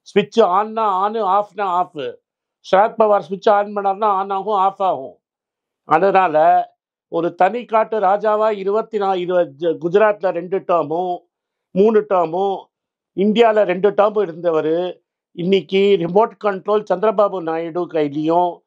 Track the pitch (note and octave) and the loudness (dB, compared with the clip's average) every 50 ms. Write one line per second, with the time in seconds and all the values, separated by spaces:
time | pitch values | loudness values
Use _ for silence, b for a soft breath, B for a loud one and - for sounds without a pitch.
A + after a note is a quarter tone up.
0 | _ - - G3+ G3+ G3+ - A3+ A3 F3+ F3 G3 G#3+ A3 A3 A3+ A3 G#3 F#3+ F#3 | _ 0 0 0 0 2 2 2 4 4 4 0 0 -2 -4 -2 -2 0 0 0
1 | G3 G#3+ A3 A3+ G#3 F#3 F#3+ G#3 G#3 G#3 E3+ G3+ G3+ F#3 F3 F3+ F3+ F3+ _ D3+ | -2 -2 -2 -4 -2 0 0 0 0 -4 _ -6 -4 -2 0 -2 -2 -4 _ -10
2 | C3 A#2+ - _ _ _ _ _ _ _ _ _ _ - - F#3 G#3 A3+ - - | -10 -10 -10 _ _ _ _ _ _ _ _ _ _ 2 2 2 2 2 2 0
3 | A3 G#3+ G#3 G3 E3+ D3+ G3 F#3 - A3+ G#3 G3+ G#3 G#3 G#3 G3+ G3 G3 G3 G3 | 2 2 2 0 0 -6 -10 0 2 2 2 2 0 -2 -6 -4 -4 -4 -4 -2
4 | A3 G#3 G3 F#3 G3 G3 G3 G3 F#3+ G#3 G#3+ G3 F#3 G3 - - G3 F#3 D#3+ C3 | -2 -2 0 -2 -2 -4 -6 -6 -4 -2 0 0 0 0 0 -2 -2 -2 -2 -4
5 | C3+ A#2 - _ _ _ _ _ _ _ _ _ _ _ _ _ _ - D3 E3 | -8 -14 -18 _ _ _ _ _ _ _ _ _ _ _ _ _ _ 0 0 2
6 | F#3 G3 F#3 F#3+ F#3 F3 D3+ D3+ D#3+ F3 F3+ F3+ F3 - _ _ _ _ _ _ | 2 4 4 2 2 2 2 4 4 4 4 2 0 -4 _ _ _ _ _ _
7 | _ _ - E3 E3 E3+ E3+ - F3+ F#3+ G#3+ B3 A#3 - G#3+ A3 A3 A3 A3+ A3 | _ _ -6 -4 -4 -4 0 2 0 0 2 -4 -6 -2 0 0 0 0 -2 0
8 | G3 F3+ G3+ G#3 F#3+ A3 G#3+ G#3+ G#3+ A3 A3 G3 F#3+ G3 G3+ A3 A3 A3 - G#3 | 2 2 2 2 0 0 0 0 0 -2 -2 -2 -4 -2 -2 -2 -4 -4 -4 -4
9 | G3 F#3+ F#3+ F#3 F3+ F3 F3+ F3+ E3+ D3 C#3 C#3 E3 E3+ D#3+ C#3 B2+ F3 E3 G#3 | -2 -2 -2 -2 -2 0 0 0 0 0 -4 -4 -4 -4 -4 -2 -4 0 2 4
10 | G#3+ G#3+ G#3 - - F3 D#3 E3+ E3+ F3+ F#3 F#3+ - - F3+ E3+ D#3 C#3+ D#3 F3 | 4 2 0 0 -4 -4 -4 -4 -6 -6 -6 -6 -2 0 0 0 0 -2 -4 -4
11 | F#3 F3+ F3+ E3+ _ _ _ _ _ _ _ _ _ _ _ F#3 G3+ A3 A3+ G#3+ | -4 -4 -6 -8 _ _ _ _ _ _ _ _ _ _ _ 2 2 4 4 2
12 | G#3 G#3 G3 F#3 E3+ D#3+ D#3+ F#3 G3 G3+ G3 D#3+ - _ _ _ _ _ _ _ | 0 2 0 0 0 0 -2 -2 -2 -2 -4 -6 -10 _ _ _ _ _ _ _
13 | _ _ _ E3+ F#3+ G#3+ G#3 A3 A#3 A3 G#3+ G#3+ G#3 F3 F3+ F#3+ F#3 G3+ G3+ G3+ | _ _ _ -2 0 0 4 4 4 4 4 2 0 0 0 0 0 0 2 2
14 | G3+ A3 G3+ G#3+ G3+ E3 E3 F3 E3+ F3 D#3+ D#3 D3 D#3 D#3+ E3+ F3+ F3+ E3 _ | 0 0 0 -2 -4 -4 -6 -4 -4 -2 0 0 0 0 -2 -2 -2 -6 -8 _
15 | _ _ _ _ _ _ _ - E3 F3+ G3 F#3+ D3+ - F#3 F#3+ G3 G3+ G3+ F3+ | _ _ _ _ _ _ _ -8 -2 0 0 0 -2 -2 0 2 2 2 2 2
16 | E3+ E3+ F3 G3+ A3+ A3+ G#3+ _ - G#3 G3 F#3+ D3+ G3+ G#3+ G#3+ G#3+ - F#3 F#3 | 0 0 2 0 0 0 -4 _ -4 -4 -4 -4 -4 -2 -2 -2 0 -2 -2 0
17 | G3 A3+ G#3+ G3+ G#3 G3+ F3+ F#3 E3+ D#3+ D#3+ E3 E3+ E3 D#3 F3 F3 D3 D#3+ D#3+ | 0 0 2 2 0 0 0 -6 -6 -6 -6 -6 -6 -6 -6 -6 -8 -4 -2 -2
18 | D3+ D3 C#3 D#3 D3+ D#3 E3 F3 F3+ F3 E3 - _ | -2 -2 -2 -4 -2 0 0 0 0 -2 -4 -10 _